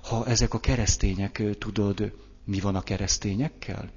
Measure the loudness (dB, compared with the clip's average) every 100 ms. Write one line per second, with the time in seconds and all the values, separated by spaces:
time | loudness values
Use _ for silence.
0 | -2 -2 2 2 2 2 2 2 2 4
1 | 2 2 -2 0 -2 0 -4 2 2 2
2 | -2 -4 -20 -12 -4 0 0 0 -2 -2
3 | 0 0 0 0 -2 -4 -10 -8 -10